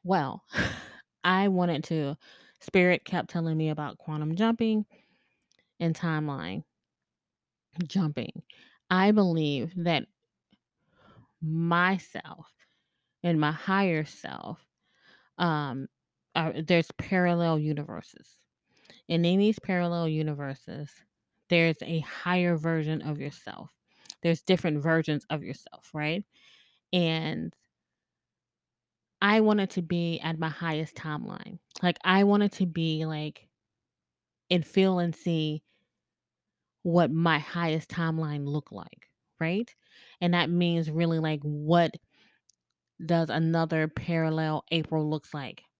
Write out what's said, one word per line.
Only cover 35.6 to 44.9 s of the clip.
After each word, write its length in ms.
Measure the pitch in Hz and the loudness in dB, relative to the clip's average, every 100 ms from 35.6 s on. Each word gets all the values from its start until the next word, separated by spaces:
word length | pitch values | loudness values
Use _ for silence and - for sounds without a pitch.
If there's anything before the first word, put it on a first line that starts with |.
| _ _ _ _ _ _ _ _ _ _ _ _ | _ _ _ _ _ _ _ _ _ _ _ _
what 280 | 180 170 151 | 2 4 4
my 280 | 160 165 151 | 2 2 2
highest 520 | - 170 170 160 - | 0 -4 -2 -2 -4
timeline 560 | - 165 160 156 147 143 | -4 -2 -2 -4 -4 -4
looked 260 | 147 - | -4 -6
like, 360 | 101 - - _ _ _ _ | -16 -16 -20 _ _ _ _
right? 340 | 160 190 240 _ _ - - - | -2 -2 -4 _ _ -20 -20 -2
And 140 | 175 | 2
that 160 | 175 160 | 2 2
means 400 | 175 175 170 156 | 2 2 2 0
really, 280 | 156 170 165 | 0 0 0
like, 220 | 156 151 | -2 -4
what 500 | 147 147 151 170 165 - _ _ _ _ _ _ _ _ _ _ | -4 -6 4 4 4 -2 _ _ _ _ _ _ _ _ _ _
does 240 | 160 170 160 | 0 0 2
another 580 | 143 160 165 160 160 156 | 0 2 2 0 0 0
parallel 760 | - - 165 160 160 156 156 - | -4 -2 0 0 0 -2 -4 -2
April 380 | 165 156 | -4 -2